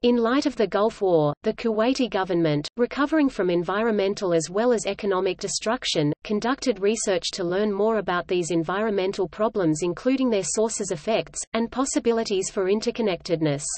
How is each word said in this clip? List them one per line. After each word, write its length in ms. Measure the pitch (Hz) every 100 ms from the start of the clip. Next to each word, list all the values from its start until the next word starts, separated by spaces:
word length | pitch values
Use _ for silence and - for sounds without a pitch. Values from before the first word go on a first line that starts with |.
In 140 | 240 240
light 300 | 226 269 294
of 100 | 247
the 100 | 202
Gulf 360 | 196 220 -
War, 320 | 190 170 147 147
the 80 | 220
Kuwaiti 580 | 214 226 214 226 269 240
government, 600 | 208 - 175 160 147 151 -
recovering 500 | 240 - 285 311 269
from 220 | - 180
environmental 840 | 175 175 190 233 208 196 202 196
as 160 | 170 160
well 220 | 190 240
as 140 | 226 -
economic 540 | 196 208 185 190 180
destruction, 760 | 190 - 214 247 - 175 147 156
conducted 560 | - 208 233 269 269 208
research 520 | 202 226 - 180 -
to 100 | -
learn 260 | 175 185 214
more 280 | 196 208 220
about 280 | 190 175 170
these 240 | 180 165
environmental 800 | 175 160 190 220 196 185 202 180
problems 540 | - 220 214 170 156
including 460 | 175 170 262 262 262
their 160 | 214 185
sources, 460 | - 226 - 208
effects, 500 | 170 - 214 - - -
and 180 | 226 233
possibilities 800 | 247 269 294 233 226 220 190 190
for 220 | - 185
interconnectedness. 920 | 208 240 233 214 170 - 165 156 143 -